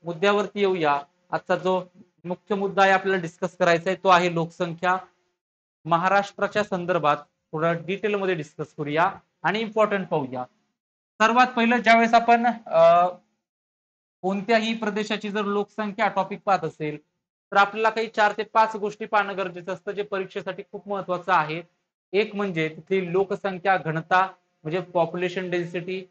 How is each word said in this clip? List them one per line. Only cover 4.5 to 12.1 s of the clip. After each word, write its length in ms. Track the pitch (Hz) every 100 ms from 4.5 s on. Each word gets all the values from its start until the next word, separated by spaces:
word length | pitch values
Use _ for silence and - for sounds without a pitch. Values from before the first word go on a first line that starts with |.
| - 175 165 180 185 - _ _ _ _ _ _ _ 156
महाराष्ट्राच्या 800 | 165 185 196 202 - 196 208
संदर्भात 540 | 208 185 175 180 156 147 - _ _
थोडं 320 | 156 165 170 165
detail 300 | 196 214 208
मध्ये 200 | 190 175
discuss 380 | 151 - 151 -
करूया 340 | 147 151 180 - _ _
आणि 160 | 156 202
important 480 | 220 220 208 202 180
पाहूया. 360 | 160 127 127 127 _ _ _ _ _ _ _
सर्वात 280 | 220 233 247
पहिलं 300 | 247 233 247
ज्यावेळेस 360 | 208 226 233